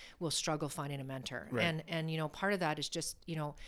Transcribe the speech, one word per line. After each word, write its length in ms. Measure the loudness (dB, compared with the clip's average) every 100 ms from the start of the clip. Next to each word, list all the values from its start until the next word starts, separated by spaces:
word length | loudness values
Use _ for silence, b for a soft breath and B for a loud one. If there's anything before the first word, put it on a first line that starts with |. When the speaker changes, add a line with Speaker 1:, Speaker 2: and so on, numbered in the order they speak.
| B B
Speaker 1:
will 140 | 0
struggle 360 | 0 2 2 0
finding 320 | -2 -2 -2
a 40 |
mentor. 420 | -4 -6 -4 -6 -2
Speaker 2:
Right. 120 | 2
Speaker 1:
And, 200 | 4 2 0
and, 240 | -2 0
you 60 | 2
know, 120 | 0
part 240 | 2 2
of 80 | 4
that 180 | 4 2
is 80 | 0
just, 280 | -2 -2 -4 -4
you 100 | -2
know, 180 | -2 -4